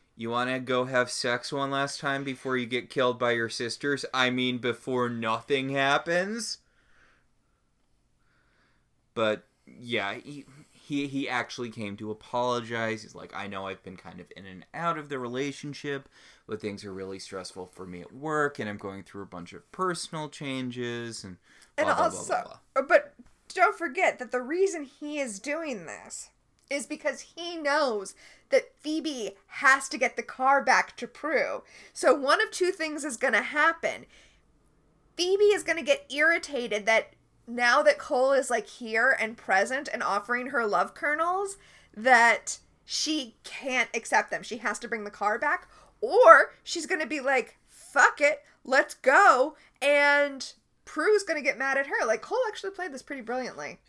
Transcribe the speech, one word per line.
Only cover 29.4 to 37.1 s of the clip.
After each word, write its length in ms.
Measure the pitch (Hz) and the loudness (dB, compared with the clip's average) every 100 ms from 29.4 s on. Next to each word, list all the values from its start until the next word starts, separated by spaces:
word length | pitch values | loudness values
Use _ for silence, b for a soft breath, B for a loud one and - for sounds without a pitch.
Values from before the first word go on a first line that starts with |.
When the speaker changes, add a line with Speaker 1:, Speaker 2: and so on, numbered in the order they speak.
| _ | _
Speaker 2:
has 400 | - 277 277 - | 2 4 4 2
to 80 | 285 | -2
get 180 | 247 - | -2 -2
the 80 | |
car 400 | 233 - 262 277 | -10 0 4 4
back 340 | 240 208 - - | 6 4 2 -6
to 100 | 240 | -14
Prue. 540 | - 294 - 101 101 B B B | -10 -2 -2 -2 -6 B B B
So 200 | - 330 285 | 2 4 4
one 260 | 269 349 | 4 2
of 80 | 427 | 2
two 200 | - 359 | 0 0
things 320 | 339 311 302 285 | 0 -4 -4 -6
is 100 | 226 | -2
gonna 260 | 262 214 | 0 0
happen. 640 | 254 294 320 320 160 110 - b b b _ _ _ _ _ _ _ - | 0 2 2 2 -4 -6 -12 b b b _ _ _ _ _ _ _ -4
Phoebe 300 | 359 392 415 | 0 4 6
is 160 | 381 | 4
gonna 200 | - 330 | 0 -2
get 280 | 277 277 - | 0 0 -2
irritated 760 | 277 311 339 311 285 240 214 202 | 0 2 2 -2 -6 -4 -2 2
that 260 | 220 - | 2 0